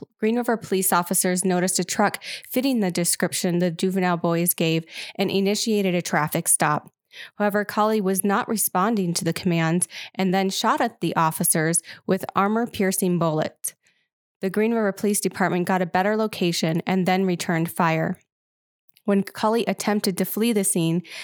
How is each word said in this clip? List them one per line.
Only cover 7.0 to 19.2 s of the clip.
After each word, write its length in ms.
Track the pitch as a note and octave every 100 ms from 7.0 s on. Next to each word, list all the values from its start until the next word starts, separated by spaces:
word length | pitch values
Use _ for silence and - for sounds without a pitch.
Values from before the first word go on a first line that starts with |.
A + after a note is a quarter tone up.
| _ - - -
However, 300 | G#3 G#3 G#3
Cully 340 | - G#3+ A3
was 240 | F#3 F#3+
not 240 | G3+ G3+ -
responding 640 | G#3+ - F#3 G3+ G#3+ F3
to 140 | E3+ E3+
the 80 |
commands 540 | - F3+ E3 D#3+ F3 - - -
and 180 | - F#3+
then 160 | F#3+ F#3+
shot 320 | - A3+ D4+
at 220 | A#3 -
the 120 | E3+ -
officers 640 | D#3+ - E3+ E3 D#3 E3+ - - -
with 180 | F#3+ -
armor-piercing 840 | - G3+ A3+ A#3 - F#3+ - F#3 F3
bullets. 560 | E3 D#3 - - - - _ _ _ _ _ _
The 100 | F#3+
Green 240 | G#3 A3
River 180 | A#3 G3+
Police 280 | F#3+ G#3 G#3
Department 460 | F#3 - F3+ F3+ F3
got 140 | F#3
a 60 | E3+
better 300 | F#3 G3 A3
location 640 | A3 - F3 E3 E3 E3 -
and 200 | F#3+ F3+
then 180 | F#3+
returned 460 | F#3+ F3 - E3 E3+
fire. 480 | - E3+ D#3+ E3 F3+ _ _ _ _ _ _ _ _ -
When 160 | G3